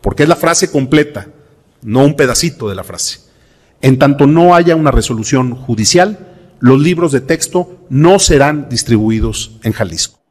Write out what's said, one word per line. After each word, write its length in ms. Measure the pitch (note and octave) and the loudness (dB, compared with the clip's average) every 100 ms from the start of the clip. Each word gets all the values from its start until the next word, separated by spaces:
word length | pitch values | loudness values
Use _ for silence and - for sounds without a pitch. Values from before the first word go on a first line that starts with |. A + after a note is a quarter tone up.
porque 220 | G2+ - | -6 0
es 40 | D3+ | 0
la 80 | E3+ | 2
frase 340 | E3+ E3+ F3+ | 0 0 -2
completa, 580 | D3 C3 D3 D3 - - _ _ _ _ _ | -2 0 0 0 -8 -16 _ _ _ _ _
no 240 | A2 A#2+ | -4 2
un 120 | C#3+ C#3+ | 2 2
pedacito 520 | B2+ A#2 E3+ - G#2+ | -2 0 -4 -6 -8
de 60 | |
la 100 | G2 | -8
frase. 360 | - F2 - - _ _ _ _ _ _ | -12 -10 -10 -12 _ _ _ _ _ _
En 180 | C3 C3 | 0 2
tanto 280 | C#3+ C#3 C#3+ | 2 4 2
no 280 | D#3+ F3 | 4 4
haya 220 | F3 F3 E3 | 4 4 2
una 140 | D3+ | 2
resolución 640 | C3 - A2+ G#2+ C3+ B2+ | 0 -2 -6 -2 -2 -2
judicial, 800 | B2 - A2 G#2+ F3 G3 G#3 - - - _ | -6 -6 -2 0 2 0 -4 -18 -20 -20 _
los 200 | B2 C3+ | 2 4
libros 320 | D#3 E3+ E3+ | 2 0 0
de 80 | C3+ | -2
texto 560 | C3+ D#3+ - - - - - | -2 -4 -2 -4 -6 -14 -6
no 300 | C3+ E3 G3 | 2 4 4
serán 500 | - D3 C#3 D3+ B2+ | 2 2 2 -2 -6
distribuidos 920 | A#2+ - A2+ G#2+ A2+ A2+ G#2+ - - | -8 -2 0 0 -2 -4 -6 -12 -8
en 80 | A#2 | -8
Jalisco. 480 | G#2 G2 E2 - _ _ | -6 -8 -6 -10 _ _